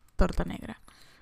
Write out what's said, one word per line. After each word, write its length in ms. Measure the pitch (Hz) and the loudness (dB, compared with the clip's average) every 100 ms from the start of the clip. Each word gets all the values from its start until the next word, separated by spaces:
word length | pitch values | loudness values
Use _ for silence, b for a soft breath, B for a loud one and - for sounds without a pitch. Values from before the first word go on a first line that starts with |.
| _ - | _ 2
torta 300 | 180 - - | 2 2 -4
negra. 340 | - - - - b b b | -8 -14 -16 -20 b b b